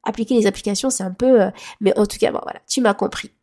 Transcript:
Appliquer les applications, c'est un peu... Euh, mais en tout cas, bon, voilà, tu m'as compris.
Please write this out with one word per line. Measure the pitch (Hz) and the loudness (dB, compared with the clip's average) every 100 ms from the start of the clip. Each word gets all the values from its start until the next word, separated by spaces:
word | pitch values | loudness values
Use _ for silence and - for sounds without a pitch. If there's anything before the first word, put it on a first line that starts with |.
Appliquer | - 220 220 | -8 -6 0
les | 247 214 | 2 2
applications, | 196 - 202 262 | 0 -4 -2 -4
c'est | 262 | -4
un | 190 | -6
peu... | 185 254 247 | 0 4 4
Euh, | 190 - - - | 4 -2 -20 -2
mais | 202 - | 0 2
en | |
tout | 208 - | 0 0
cas, | - | -2
bon, | - | -2
voilà, | - - _ | -8 -14 _
tu | - | 0
m'as | 233 | 0
compris. | 202 190 - - _ | 0 -4 -6 -16 _